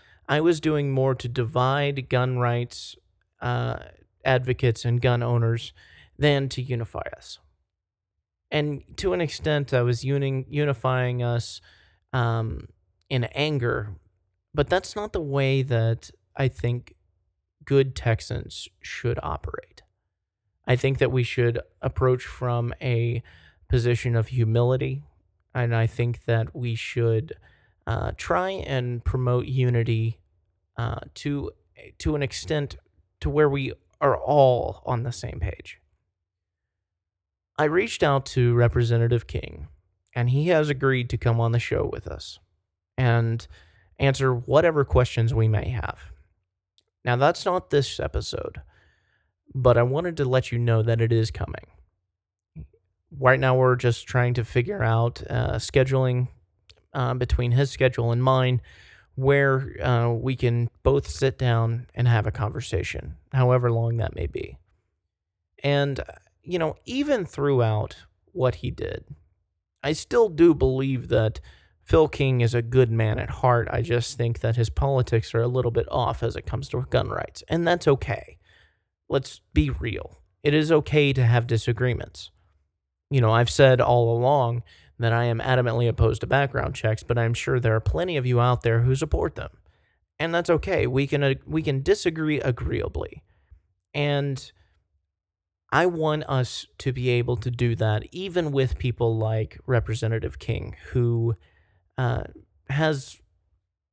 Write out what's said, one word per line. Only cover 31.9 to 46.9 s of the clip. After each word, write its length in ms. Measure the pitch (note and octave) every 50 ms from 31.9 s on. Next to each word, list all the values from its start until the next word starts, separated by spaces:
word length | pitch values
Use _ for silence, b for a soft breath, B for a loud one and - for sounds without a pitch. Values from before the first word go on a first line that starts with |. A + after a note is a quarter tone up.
| - -
to 160 | - D#3 D3+
an 80 | D3
extent 540 | C#3 - - - - - D#3+ D3 C#3+ - - - _ _ _ _ _ _ _ -
to 80 | - D3+
where 180 | C#3+ D3+ D3+ C#3+
we 240 | C#3 C#3 C3+ - - - _ _ _ -
are 160 | D3+ C#3 -
all 680 | - - B2+ D3 D3 C3+ B2+ B2 A#2 - - A2 - -
on 160 | - B2+ A#2
the 80 | A#2+ A#2+
same 300 | B2+ - - - - -
page. 400 | E2 - - - - - - - _ _ _ _ _ _ _ _ _ _ _ _ _ _ _ _ _ _ _ _ _ _ _ _ _ _ _ _ _ _ _ _ _ _ _ -
I 60 | D3+
reached 400 | D#3 D#3+ F#3 A3 A3 - - F3
out 200 | D3 C#3 C3+ C3+
to 280 | - - B2+ A#2+ A#2+ A#2
Representative 720 | A#2+ A#2+ A#2 - B2 A#2 A#2 A#2 A#2 A#2 A#2 B2 A#2 -
King, 400 | - - - - - - - D2+ - - _ _ _ _ _ _ _ -
and 160 | B2 A#2 B2
he 140 | C3 C#3+ D#3
has 240 | F3+ E3+ D#3 D3+ D3
agreed 420 | C#3 B2+ C#3 C3+ C3 B2+ B2 B2
to 80 | B2+ -
come 220 | - A#2+ A2+ A2+
on 100 | A#2 A2+
the 80 | A#2 A#2
show 320 | - - - G2 - -
with 140 | - - -
us 320 | - - - - - - - _ _ _ _ _ _ _ _ _ _ -
and 480 | - C3 A#2+ A#2 A#2 A#2 A2+ A2+ A#2 - b b b b b b b b b b -
answer 340 | C#3 C#3 C3+ C3+ C3+ C3 B2
whatever 500 | A#2+ B2 - B2+ D#3 E3+ E3+ D#3+ D3 C3+
questions 480 | - - B2+ B2 - - A#2+ A2+ A2+
we 140 | A#2 A2+ A2
may 220 | A2 G#2+ G#2 - -
have. 320 | B2 - - - - - - - - - _ _ _ _ _ _ _ _ _ _ _ _ _ _